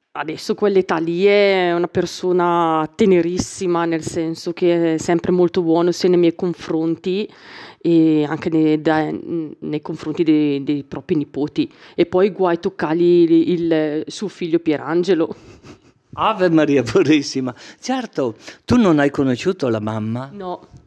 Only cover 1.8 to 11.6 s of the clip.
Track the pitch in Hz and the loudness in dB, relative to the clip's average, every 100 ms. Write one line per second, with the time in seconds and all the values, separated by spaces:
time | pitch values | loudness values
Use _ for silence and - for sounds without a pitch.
1.8 | 175 - 175 - 185 180 175 175 165 160 | -2 -2 -4 -4 -2 0 2 2 2 0
2.8 | 156 - 220 180 170 180 113 - 190 170 | -2 0 4 4 2 -2 -6 -6 -2 -2
3.8 | 170 165 156 180 165 165 - 170 175 170 | -2 -4 -6 -6 -6 -6 -8 -2 0 2
4.8 | 170 160 - 170 - 180 175 190 170 165 | 2 0 0 0 0 2 2 0 0 2
5.8 | 175 170 185 180 170 165 185 170 - 160 | 2 0 2 4 2 2 -4 -6 -6 -4
6.8 | 165 165 - 185 214 - - - - - | -4 -4 -4 -4 -6 -12 -20 -20 -20 -6
7.8 | 175 165 160 156 147 151 - 160 156 156 | 2 4 4 4 0 -2 -2 0 2 2
8.8 | 151 156 156 - - 165 151 - 156 151 | 2 0 -2 -6 -6 -8 -8 -10 -8 -8
9.8 | 151 160 156 147 160 151 151 139 139 147 | -8 -10 -8 -2 2 2 2 0 -2 -6
10.8 | 139 143 - 170 143 - 147 - | -6 -12 -4 -4 -4 -6 -4 -2